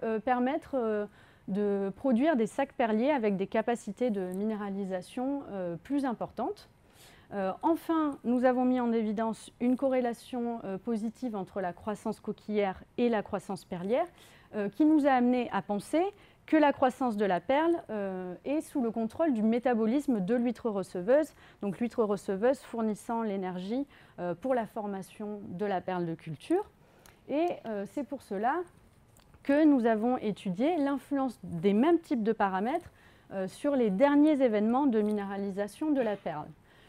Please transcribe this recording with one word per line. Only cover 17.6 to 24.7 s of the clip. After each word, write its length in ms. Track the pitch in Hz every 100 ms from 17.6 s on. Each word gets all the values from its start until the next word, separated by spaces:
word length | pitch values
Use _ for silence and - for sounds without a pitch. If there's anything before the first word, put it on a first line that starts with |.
| 330 339 -
euh, 440 | 214 196 185 180 180 -
est 160 | 302
sous 180 | - 294
le 100 | 233
contrôle 440 | 226 220 - 330
du 80 | 226
métabolisme 800 | 220 240 254 226 220 277 285 226
de 140 | 180
l'huître 360 | 247 240 226 240
receveuse, 640 | 196 180 185 180 285 311 - - -
donc 180 | 202 165
l'huître 240 | 240 -
receveuse 580 | 208 202 - 190 240 285
fournissant 600 | - 226 220 202 - 226
l'énergie, 640 | 226 196 185 180 190 254 285 - - -
euh, 160 | 175
pour 200 | 170 262
la 120 | 254
formation 720 | 214